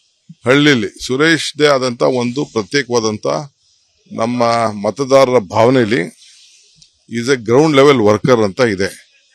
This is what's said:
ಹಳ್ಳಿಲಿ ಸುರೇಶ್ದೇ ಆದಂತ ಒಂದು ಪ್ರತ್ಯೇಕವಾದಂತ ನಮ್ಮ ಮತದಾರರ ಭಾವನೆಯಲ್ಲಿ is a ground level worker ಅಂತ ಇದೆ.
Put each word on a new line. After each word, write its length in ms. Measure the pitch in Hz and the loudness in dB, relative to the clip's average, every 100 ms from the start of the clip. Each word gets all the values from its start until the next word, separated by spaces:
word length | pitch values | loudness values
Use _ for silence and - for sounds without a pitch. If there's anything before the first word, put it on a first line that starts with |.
| _ _ _ - 120 | _ _ _ -8 0
ಹಳ್ಳಿಲಿ 600 | 139 147 131 98 - - | 2 4 2 -2 -8 -8
ಸುರೇಶ್ದೇ 600 | 131 156 160 - 143 147 | -2 0 0 -4 -2 0
ಆದಂತ 360 | 135 127 120 | 0 -2 -2
ಒಂದು 440 | 151 131 120 123 147 | -2 -2 -4 -6 -6
ಪ್ರತ್ಯೇಕವಾದಂತ 840 | 113 98 143 120 120 110 107 135 151 147 _ _ _ _ _ - | -6 -4 -4 -2 -2 -2 -4 -4 -6 -8 _ _ _ _ _ -16
ನಮ್ಮ 300 | 107 113 123 117 117 113 104 104 | -8 -6 -2 -2 0 -2 -4 -6
ಮತದಾರರ 520 | 104 139 135 131 127 | -6 2 2 4 2
ಭಾವನೆಯಲ್ಲಿ 840 | 95 107 113 131 113 127 202 - _ _ _ _ _ _ _ _ - | 0 0 2 2 0 -2 -6 -12 _ _ _ _ _ _ _ _ -14
is 160 | 113 117 | -8 -2
a 80 | 139 | -2
ground 380 | 107 120 160 143 | 0 2 2 4
level 180 | 139 135 | 4 4
worker 440 | 104 107 - 123 | 2 2 2 2
ಅಂತ 160 | 104 92 | 0 0
ಇದೆ. 460 | 123 95 95 - _ _ _ | -2 -2 -6 -8 _ _ _